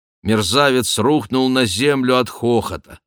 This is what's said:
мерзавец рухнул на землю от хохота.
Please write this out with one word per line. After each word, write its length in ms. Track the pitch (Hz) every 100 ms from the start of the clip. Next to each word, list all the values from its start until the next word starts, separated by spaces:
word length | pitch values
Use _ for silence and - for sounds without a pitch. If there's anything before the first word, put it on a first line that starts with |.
| _ _
мерзавец 760 | 98 110 90 127 143 127 117 -
рухнул 500 | 113 151 110 131 131
на 160 | 131
землю 540 | 117 90 143 139 127 127
от 120 | 120
хохота. 680 | - 117 117 - 85 - -